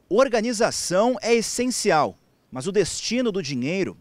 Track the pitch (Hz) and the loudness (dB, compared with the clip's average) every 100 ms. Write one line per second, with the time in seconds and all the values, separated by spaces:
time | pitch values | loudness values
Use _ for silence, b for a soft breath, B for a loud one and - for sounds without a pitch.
0 | - 202 269 233 226 208 208 - - 180 | -2 2 2 2 -2 0 0 0 -2 2
1 | 233 254 214 233 - - 254 - 208 156 | 2 0 2 2 2 -2 -2 0 2 2
2 | 120 - _ _ _ 127 151 202 165 - | 2 -4 _ _ _ -8 -2 0 0 -2
3 | - 233 240 190 139 131 131 190 139 85 | -4 0 0 -2 -4 -4 -2 -2 -4 -6